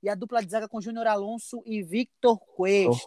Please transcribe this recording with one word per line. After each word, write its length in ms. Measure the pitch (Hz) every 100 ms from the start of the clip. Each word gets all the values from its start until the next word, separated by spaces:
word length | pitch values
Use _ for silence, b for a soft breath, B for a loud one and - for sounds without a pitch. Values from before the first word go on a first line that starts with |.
e 80 | 202
a 60 | 202
dupla 280 | 208 240
de 80 | 185
zaga 160 | 214 214
com 140 | 226
Júnior 240 | 202 226 226
Alonso 540 | 208 202 226 - 240 226
e 160 | 214
Victor 540 | 170 208 247 _ 247 220
Cuesta. 680 | _ - 185 202 180 123